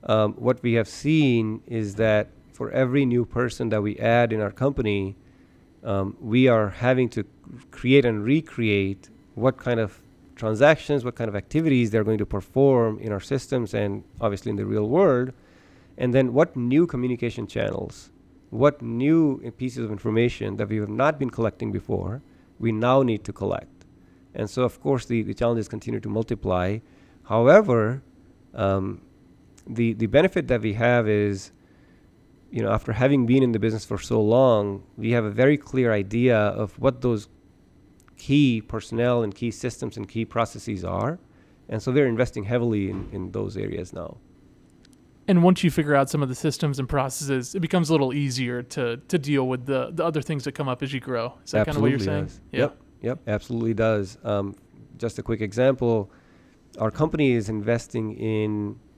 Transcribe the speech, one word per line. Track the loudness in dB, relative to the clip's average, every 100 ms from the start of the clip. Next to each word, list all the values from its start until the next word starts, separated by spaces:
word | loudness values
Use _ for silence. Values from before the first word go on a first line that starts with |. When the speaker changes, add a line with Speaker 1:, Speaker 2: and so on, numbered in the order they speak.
Speaker 1:
Um, | 2 2 2
what | 0 0 0
we | 2
have | 2 0
seen | -4 0 4 4 4 2 -4 -6
is | -4 -4 0
that | 2 2 0 -8 -20
for | -10 -6
every | 0 2 2 2
new | 2 0
person | -2 -4 -2 -2
that | 0
we | -2 -2
add | 2 4 2
in | 0
our | -4
company, | -2 -2 0 0 0 -2 -8 -20 _ _ _ _ _
um, | -4 -2 -2 -6
we | -2 4 6
are | 4 2
having | -2 0 2 0
to | -2 -8 _ -20 -20 -20
create | -8 4 6 6
and | 0
recreate | 0 0 0 -4 0 2 0 -4 -12 -20 _ -2
what | -2 0
kind | -2 -2
of | -2 -6 -20 _ -20 -8
transactions, | -4 4 6 6 2 -2 -2
what |
kind | -6 -6
of | -6
activities | -2 0 2 4 4
they're | 2
going | 0 0
to | -2
perform | -4 -4 2 4 6 2 -2
in | -6
our | -6
systems | -4 -6 -2 -4 -2
and | -2 -2 -4 -10 -6
obviously | -4 -4 -6
in | -6
the | -2
real | -2 0
world. | 2 4 2 -2 -8 _ _ _ -20 _ -6
And | 0
then | 2 2
what | 2 0 0
new | 0 2 2
communication | 0 -4 -2 -4 -6 -8
channels, | -4 -4 -4 -8 -12 -20 _ _ _ _
what | 2 2 2
new | -6 -2 2 4 2 0 -8 -8
pieces | -8 -6 -8
of |
information | -6 -2 2 2 0 -8 -4
that | -4
we | -2
have | -4
not | 0 0 2
been | -4
collecting | -2 -4 -2 -6
before, | -6 -4 -4 -4 -8 -14 -20 _ _
we | -2
now | 0 2 4
need | 4 0 -6
to |
collect. | -6 -4 -4 -8 -20 -20 _ -20 -20 _
And | -8 -6
so, | -2
of | -2 -2
course, | -2 -2 0
the, | -2
the | -2 -2
challenges | -2 0 -4
continue | -8 -6 -8
to | -4
multiply. | -4 -4 -4 -2 0 0 -4 -8 -20 -20 -20
However, | -4 2 8 8 6 2 2 -2 -10 _ -20 _ _ -4
um, | 0 0 -2 -8 -16 _ _ _ _ _ -12
the, | -2 0
the | 0 2
benefit | 4 4 0 -2
that | -2
we | -2
have | 0 2 2 2
is, | 2 2 -2 -8 _ _ _ _ -20 _ _ _ _ _
you | -4
know, | -2
after | -2 -2
having | 0 2 4 4
been | 4
in | 4
the | 2
business | 0 -2 -6
for | -8
so | -2 0
long, | 4 4 6 4 2 -6 -12 -8
we | -2
have | 0 0
a |
very | 2 2 2
clear | -2 -2 0
idea | 0 -2 0 2 4
of | 2 -2 -6 -2
what | -2 0
those | -2 -2 -6 _ _ _ _ _ _ _ _ _
key | 0 4 4 2
personnel | -4 -10 -6 -2 2 2
and | 0 -4
key | -6
systems | -4 -8 -6 -10 -10
and | -10
key | -6
processes | -4 -2 -2 -4 -8 -6 -4
are. | -4 -4 -4 _ _ _ _ -10
And | -6
so | 0
we're | 2 2
investing | 2 -2 -2
heavily | -4 -2 0 0 -2
in, | -6 -10
in | -10 -8
those | -6 -8 -6
areas | -8 -8 -10
now. | -12 -14 -14 _ _ _ _ _ _ _ _ _ _ 2
Speaker 2:
And | 6
once | 6 6
you | 2
figure | 0 2 4
out | 2
some | 0
of | -2
the | -2
systems | -4 -2 -4 -2
and | -2
processes, | -2 -2 -4 -2 -2 -2 -4
it |
becomes | 0 0 2
a |
little | 2 2
easier | 0 -2 -2 -4 -4
to, | -8 -6 -4 -6
to | -2 -4
deal | 0 0 0
with | -4 -2
the, | -4 -4
the | -2 -2
other | -2
things | -4 -6
that | -6
come | -6 -6
up | -4
as | -4
you | -6
grow. | -6 -6 -6 -10
Is | -4
that | -2 0
kinda | 2
what | 2
you're | 2
Speaker 1:
Absolutely | -2 -4 -4
Speaker 2:
saying? | -10
Speaker 1:
is. | -10
Speaker 2:
Yeah. | -2
Speaker 1:
Yep, | -2 -4 _ _
yep, | -6 -6 -4
absolutely | -4 -4 -4 -2
does. | 0 2 0 -2 -8
Um, | -4 -4 -4 -10 _ -20 -20 -8
just | -8 -6
a |
quick | -6 -4
example, | -4 0 2 2 0 0 -2 -12 _ _ _ _ _ -4
our | -4
company | -2 -2 2 2
is | 2 -2
investing | -6 -2 -2 -2 -6 -6
in | -6 -4 -2 -2 -2 -6 -8 _